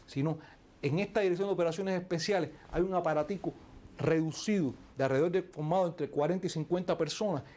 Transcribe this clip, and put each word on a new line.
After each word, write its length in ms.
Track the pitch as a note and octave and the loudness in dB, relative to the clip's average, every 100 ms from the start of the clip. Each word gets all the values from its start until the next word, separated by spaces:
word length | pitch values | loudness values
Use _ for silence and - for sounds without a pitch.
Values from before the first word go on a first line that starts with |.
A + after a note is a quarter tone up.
| - | -8
sino 320 | C#3+ D3+ D#3 - - - - | -2 -2 -2 -8 -20 -20 -6
en 160 | C#3+ D#3+ | -2 0
esta 220 | G3+ A3+ | 0 2
Dirección 260 | F#3+ F3 G3 | 2 2 0
de 60 | |
Operaciones 460 | F#3 E3+ E3 F#3+ F3+ | 2 2 0 -2 -2
Especiales 520 | F3+ E3+ F#3 F#3+ D#3 - - | -2 -2 2 0 0 -6 -6
hay 120 | D#3 | 0
un 100 | F#3+ | 2
aparatico 640 | F3+ D#3+ D#3 D3+ G3 - - - - - - | 2 2 0 0 -2 -6 -8 -18 -20 -18 -2
reducido 800 | - D#3+ D#3+ - - G#3 C#3 - - - | 2 2 0 -2 0 2 2 -4 -12 -2
de 80 | |
alrededor 280 | C3+ C3+ F3 | 2 4 2
de, 100 | F#3 | 0
formado 460 | F#3 D3 D#3 F#3 F3 | -2 -6 0 2 0
entre 220 | D3+ C#3+ | -2 -4
cuarenta 340 | D3 D3+ F#3 F3+ | 0 0 0 -2
y 40 | |
cincuenta 440 | D#3+ D3+ F3+ F3+ E3+ | -4 -2 -2 0 -2
personas, 480 | D#3 - G#3+ D3 - | -2 -2 -2 -2 -6